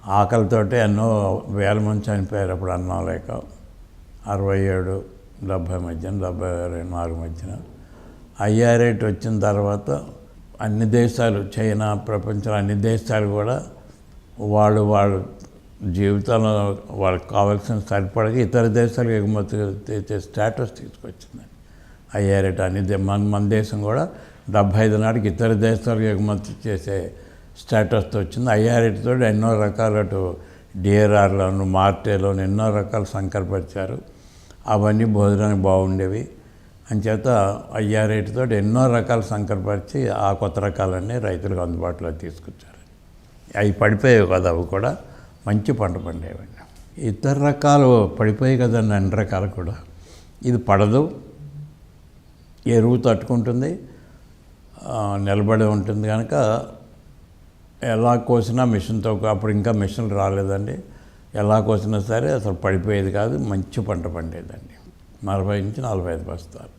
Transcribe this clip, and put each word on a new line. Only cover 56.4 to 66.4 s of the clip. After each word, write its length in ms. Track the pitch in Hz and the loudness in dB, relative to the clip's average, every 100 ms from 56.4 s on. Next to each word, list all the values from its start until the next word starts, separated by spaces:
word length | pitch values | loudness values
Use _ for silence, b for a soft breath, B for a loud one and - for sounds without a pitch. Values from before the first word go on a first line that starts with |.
| 113 110 - - - - - - - - - - - - | 0 0 -4 -18 -20 -20 -20 -20 -20 -20 -20 -20 -20 -8
ఎలా 320 | 123 110 120 120 | -2 2 2 2
కోసినా 500 | 120 120 107 120 127 | 2 0 2 0 2
మిషన్తో, 520 | 107 - 110 113 104 | 0 0 -2 -2 -2
అప్పుడు 340 | 107 101 107 | 0 0 0
ఇంకా 200 | 104 107 | 0 0
మిషన్లు 440 | 110 98 104 113 101 | 0 -2 -2 -4 0
రాలేదండి, 640 | 98 98 95 98 104 147 - B B B B 107 | 0 0 -2 -2 -4 -8 -12 B B B B -2
ఎలా 240 | 104 107 | 2 2
కోసినా 400 | 104 107 101 107 | 4 0 0 -4
సరే 320 | 101 113 143 | -2 -2 0
అసలు 220 | 139 104 | -2 -2
పడిపోయేది 580 | 90 101 95 98 101 95 | -2 0 0 0 0 0
కాదు, 260 | 98 110 143 | -2 -2 -2
మంచి 440 | 123 98 95 - | -2 -4 -4 -6
పంట 260 | 98 90 85 | -4 -4 -6
పండేదండి, 680 | 85 82 85 - - - - - - - - 101 | -8 -8 -10 -14 -18 -20 -20 -20 -20 -20 -12 -4
నలభై 360 | 98 95 101 | -2 0 -2
నుంచి 200 | 98 110 | -4 -6
నలభై 320 | 127 98 90 | -4 -4 -4
ఐదు 100 | 80 | -6
బస్తాలు. 460 | 82 85 | -8 -12